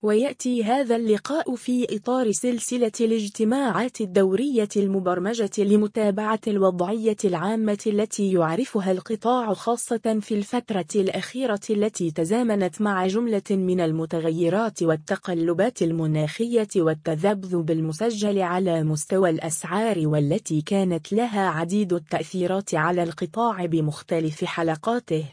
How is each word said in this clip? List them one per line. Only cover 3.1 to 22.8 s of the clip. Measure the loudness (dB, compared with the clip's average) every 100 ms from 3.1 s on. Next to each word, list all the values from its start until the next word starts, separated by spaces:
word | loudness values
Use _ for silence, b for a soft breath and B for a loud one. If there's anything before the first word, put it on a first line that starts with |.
| 2 -2 -2 0 2 0 0 -2 -4
الدورية | 0 2 4 2 0 0 0 0
المبرمجة | 0 0 0 0 -2 -2 -4 0
لمتابعة | 4 4 4 0 2 2 2 -2 0
الوضعية | 2 2 2 -2 0 0 0 0
العامة | 0 0 0 0 0 0
التي | 0 0 0 2
يعرفها | 4 2 2 0 0 0
القطاع | -2 -2 -4 0 0 0
خاصة | -2 -2 -2 -2 -2 0 -2
في | 0 -2
الفترة | -2 -4 -2 -4 -2 0
الأخيرة | 0 -2 -6 -4 -2 -2 -2
التي | 0 0 0 -4
تزامنت | -2 0 0 2 0 0 0
مع | 0 2 0
جملة | 0 0 -2 0
من | 0 2 2
المتغيرات | 2 0 -2 -2 0 2 2 2 0 0
والتقلبات | 0 0 0 -6 -2 -2 0 2 0 2
المناخية | -2 0 0 0 -2 -2 0 0 0 2
والتذبذب | 2 0 -2 0 0 0 -2 -2 0
المسجل | 0 -2 -2 -2 -2 0 0
على | 0 0 0 2
مستوى | 0 -2 0 2 2
الأسعار | 0 -4 -6 -4 -2 0 0 0
والتي | 2 2 0 0 -4
كانت | 0 0 0 -2 -2
لها | -2 0 0 0
عديد | 0 -2 0 0
التأثيرات | -2 -2 -4 -4 -2 0 0 0
على | 0